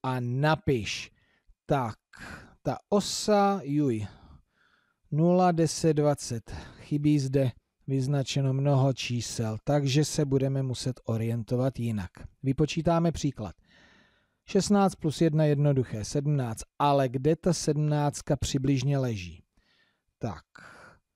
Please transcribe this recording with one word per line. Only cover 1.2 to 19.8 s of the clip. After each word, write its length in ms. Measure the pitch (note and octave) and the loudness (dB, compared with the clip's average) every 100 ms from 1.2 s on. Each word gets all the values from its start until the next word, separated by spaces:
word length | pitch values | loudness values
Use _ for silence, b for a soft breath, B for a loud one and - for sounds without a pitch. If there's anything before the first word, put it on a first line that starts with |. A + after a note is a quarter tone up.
| _ _ _ _ - | _ _ _ _ -2
Tak, 320 | C#3+ A#2 - _ - - B B B | -2 -2 -8 _ -20 -18 B B B
ta 160 | D3 A#2+ - | -6 -6 -2
osa, 720 | G3+ - - - G#3 G3+ G3 | -2 0 -4 0 2 2 0
juj, 440 | C#3 D3 D3 A2 G#2 B B B B B B B B B B | -2 0 0 0 -4 B B B B B B B B B B
nula, 420 | D3+ E3+ F3+ F3+ | 0 4 4 4
deset, 420 | E3 D#3+ - E3 | 2 0 2 0
dvacet. 560 | D3+ D3 C#3+ - A#2 - - B B | 2 2 0 -4 -10 -10 -14 B B
Chybí 380 | - D3 D3 D3+ | -6 0 2 2
zde 340 | C3+ C3+ C3 - _ _ - | 2 0 0 -4 _ _ -4
vyznačeno 680 | C3+ C3 C#3+ A2 C#3+ C3+ | -2 0 -2 -2 -2 0
mnoho 400 | C3+ C#3+ C3+ C3+ | 0 2 4 2
čísel, 640 | B2+ - A#2+ - - A2+ G#2+ | 0 -4 -4 -4 -6 -6 -6
takže 400 | - C#3+ C#3 C#3 | -2 0 2 0
se 200 | D3 - | 0 -2
budeme 380 | C#3+ C3+ C3+ C3+ | 0 0 0 -2
muset 380 | C3+ A#2+ C3+ - | -4 -4 -6 -6
orientovat 760 | - A2+ A2+ A#2 A2 B2 C3 B2 | -4 -4 -2 -4 -2 -2 -2 -2
jinak. 320 | A#2 G#2+ F2 - - _ | -4 -4 -6 -12 -20 _
Vypočítáme 680 | C3 C3+ D3+ E3 D#3+ E3 E3+ | -4 0 0 0 0 2 0
příklad. 420 | C3+ D3 A#2+ G2+ - b b b b b b b b b | 0 -4 -4 -10 -12 b b b b b b b b b
Šestnáct 480 | G3 - G3+ G3 | 0 4 4 4
plus 260 | - D#3+ - | 2 -2 2
jedna 240 | E3 D3+ | 2 4
jednoduché, 600 | D3+ C#3+ D3 C3+ A#2 A2 | 4 4 4 2 0 -4
sedmnáct. 580 | G2+ D3 C#3+ D3 A#2+ A2+ - - | -4 -2 0 0 -2 -6 -10 -2
Ale 300 | C#3+ C#3+ C3+ | 2 4 2
kde 280 | C3 C#3+ E3 | 0 0 2
ta 160 | F#3 | 0
sedmnáctka 840 | D#3+ - D3 D3+ D3 D3 - - D3 | 0 0 0 2 2 0 -2 -4 -2
přibližně 640 | - C#3 C3 C3+ C3 C#3 | 0 0 2 2 2 0
leží? 460 | B2+ G#2+ F2 E2 _ _ _ _ | 0 -4 -8 -14 _ _ _ _